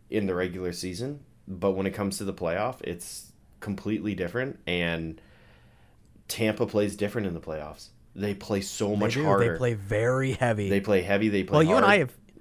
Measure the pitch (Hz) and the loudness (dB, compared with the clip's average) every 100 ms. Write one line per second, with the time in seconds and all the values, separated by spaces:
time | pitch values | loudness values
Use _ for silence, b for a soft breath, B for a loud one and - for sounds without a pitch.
0 | - 110 98 90 90 92 90 85 92 90 | -6 -2 0 0 -2 -2 -6 -4 -8 -6
1 | 131 147 - - - 95 98 95 98 95 | -8 -8 -16 -20 -14 -2 0 0 -2 -2
2 | 101 95 98 92 85 90 113 - - 87 | -4 -2 -6 -4 -2 -2 -2 -4 -8 -8
3 | - - - - - - - - 104 107 | -10 -16 -18 -20 -20 -12 -8 -6 -2 -2
4 | 104 92 87 120 135 - - 87 85 82 | -2 -2 -2 -2 -4 -8 -4 0 0 -2
5 | 82 80 b b b b b b b b | -6 -10 b b b b b b b b
6 | - - - - 110 107 110 107 104 90 | -20 -20 -12 -2 -2 0 0 2 0 -2
7 | 101 117 98 85 80 78 76 76 - - | -4 -2 -4 -4 -6 -8 -8 -14 -20 -20
8 | - 90 101 98 - 101 98 - 104 104 | -18 -6 -4 -4 -2 -2 -2 -4 -2 2
9 | 107 127 156 - 117 82 127 110 98 107 | 0 2 4 4 4 2 0 -2 -2 0
10 | 117 131 131 113 120 107 98 98 98 98 | 2 2 0 0 0 2 2 0 4 2
11 | 90 101 107 101 - 151 160 214 202 202 | 4 2 4 2 4 4 6 6 6 6
12 | 135 - - - | 2 -6 -20 -18